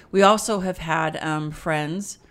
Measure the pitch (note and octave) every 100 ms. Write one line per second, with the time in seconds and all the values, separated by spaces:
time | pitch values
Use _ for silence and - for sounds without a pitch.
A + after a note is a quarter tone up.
0 | - G3 G3 G#3+ - G#3 F#3 F#3 E3 D#3+
1 | D#3+ D#3+ D#3+ D3+ D3+ D3+ E3+ D3+ D3+ F3
2 | G3+ - _